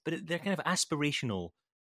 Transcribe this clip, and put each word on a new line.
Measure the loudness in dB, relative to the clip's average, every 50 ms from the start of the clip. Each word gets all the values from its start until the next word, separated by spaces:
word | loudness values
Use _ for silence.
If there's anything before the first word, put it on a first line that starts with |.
| _
but | -4 -4
it, | -4 -2
they're | -4 -4 -2
kind | 0 -2 -2 0
of | 2
aspirational | 2 2 2 2 0 2 2 2 2 2 0 0 0 0 -2 -2 -4 -8 _ _ _ _ _ _